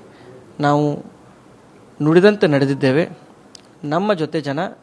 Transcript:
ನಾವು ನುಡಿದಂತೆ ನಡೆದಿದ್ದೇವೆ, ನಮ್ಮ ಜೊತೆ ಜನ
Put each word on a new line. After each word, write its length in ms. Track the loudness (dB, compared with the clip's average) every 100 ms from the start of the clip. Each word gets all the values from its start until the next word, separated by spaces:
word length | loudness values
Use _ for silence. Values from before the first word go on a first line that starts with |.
| -12 -20 -20 -20 -18 -2
ನಾವು 460 | 0 2 0 -4 -12 -20 -20 -20 -20 -20 -20 -20 -20 -6
ನುಡಿದಂತೆ 460 | 2 4 4 4 2
ನಡೆದಿದ್ದೇವೆ, 640 | 2 0 0 0 0 -2 -8 -20 -20 -20 -20 -20 -14
ನಮ್ಮ 300 | -4 -2 -2
ಜೊತೆ 280 | -2 -4 -6
ಜನ 180 | -6 -6 -8 -10